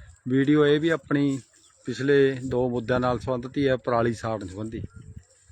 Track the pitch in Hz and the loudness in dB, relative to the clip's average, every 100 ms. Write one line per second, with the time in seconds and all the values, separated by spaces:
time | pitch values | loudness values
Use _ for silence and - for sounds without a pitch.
0 | - - - 131 139 151 147 151 165 156 | -20 -14 -2 0 4 4 4 4 2 -2
1 | - 147 143 135 - _ _ _ - 120 | -2 0 0 -2 -8 _ _ _ -10 -4
2 | 135 139 135 135 131 123 127 120 117 127 | 2 4 4 2 -4 -2 0 -2 -2 0
3 | 123 120 - 127 127 139 139 127 - 120 | 0 -2 -4 -6 -6 -2 0 0 0 0
4 | 117 113 117 110 98 95 110 110 - - | 0 -2 -4 -6 -8 -10 -10 -10 -12 -16
5 | - - - _ _ | -20 -20 -20 _ _